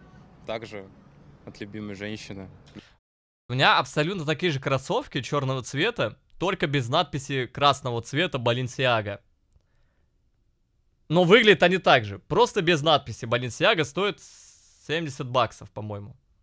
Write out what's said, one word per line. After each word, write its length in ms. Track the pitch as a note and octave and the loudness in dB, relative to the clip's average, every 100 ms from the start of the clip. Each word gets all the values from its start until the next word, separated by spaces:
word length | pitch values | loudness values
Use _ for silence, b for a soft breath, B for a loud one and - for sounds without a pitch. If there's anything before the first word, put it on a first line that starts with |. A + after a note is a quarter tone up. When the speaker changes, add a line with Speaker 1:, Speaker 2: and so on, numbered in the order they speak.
| - - - - - | -20 -20 -20 -18 -10
Speaker 1:
Также 420 | A2 A2 G#2 G2 - - - - - - | -10 -10 -14 -16 -20 -20 -20 -20 -20 -20
от 140 | - | -14
любимой 340 | G#2 G#2+ G#2 F#2+ | -12 -10 -10 -10
женщины. 540 | G#2 G#2+ - G2 F#2+ F#2 - G#2 B _ _ _ _ _ - | -10 -10 -12 -14 -16 -18 -20 -20 B _ _ _ _ _ -6
Speaker 2:
У 60 | |
меня 260 | B2+ F3+ E3+ | 2 4 4
абсолютно 460 | C3+ - D#3 G3+ C#3+ | 2 -2 -2 -2 -4
такие 260 | D3 F3+ | -2 0
же 80 | C#3 | -2
кроссовки 640 | C#3 C3+ - G#3+ C#4+ D3+ | -2 -2 -2 -6 -4 -8
черного 420 | A2+ D3 C3+ C3 | -4 -2 -2 -4
цвета, 560 | A#2 C3+ G3+ A#3 A#2 - _ - | -6 -2 -2 -2 -4 -6 _ -6
только 300 | F3+ F#3+ E3 | -4 -2 0
без 200 | C#3 A#2 | 0 0
надписи 580 | D3+ F3+ D3 C#3 C3+ B2 | 0 0 -4 -4 -4 -4
красного 540 | - C#3+ C#3 B2+ A#2 | 2 2 2 -2 -6
цвета 340 | - C#3 F3+ B2+ | -4 -2 -2 0
Balenciaga. 840 | A#2 A#2+ B2 - B2+ A#2 G2+ G2+ _ _ _ _ _ _ _ _ _ _ _ _ _ _ _ _ _ _ - | 0 0 -2 -2 0 2 -2 -10 _ _ _ _ _ _ _ _ _ _ _ _ _ _ _ _ _ _ 0
Но 160 | E3 | 2
выглядят 400 | F3 A#3 G#3+ E3+ | 8 8 8 6
они 140 | F3 F#3 | 6 4
так 260 | F3+ C#3+ G2+ | 6 4 4
же. 140 | G2 | -10
Просто 420 | - D3+ A#3 G#3+ | -2 2 2 2
без 200 | E3 D#3+ | 2 2
надписи 420 | D3+ C#3+ - A2 A#2+ | 4 2 0 -12 -4
Balenciaga 580 | A#2+ B2 - F3 F3+ | -2 -2 0 0 2
стоит 360 | C#3 - G3+ - | -2 -2 -4 -6
семьдесят 1080 | - - - - _ _ - D#3 D#3 C3+ C3 | -14 -20 -20 -20 _ _ -6 -6 -6 -10 -4
баксов, 420 | B2+ A#2+ - - | 0 0 -4 -16
по-моему. 440 | - G#2+ G2+ G2+ - _ _ | -12 -10 -10 -12 -20 _ _